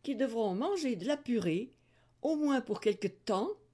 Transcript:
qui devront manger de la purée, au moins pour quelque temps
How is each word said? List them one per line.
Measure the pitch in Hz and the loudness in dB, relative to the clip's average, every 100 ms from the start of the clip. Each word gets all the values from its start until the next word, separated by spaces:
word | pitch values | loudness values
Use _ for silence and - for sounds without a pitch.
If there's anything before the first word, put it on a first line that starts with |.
qui | - 233 | -6 -2
devront | 262 226 214 185 | -2 0 0 0
manger | 320 392 285 202 | 0 0 -2 -2
de | 208 | -2
la | 294 | -2
purée, | 269 233 175 165 247 _ _ _ _ _ | 0 0 2 -2 -4 _ _ _ _ _
au | 294 311 | -2 2
moins | 294 269 | 2 2
pour | 247 208 | 0 0
quelque | 214 202 196 | 0 0 -4
temps | - - 190 254 415 _ | -4 -2 0 0 -6 _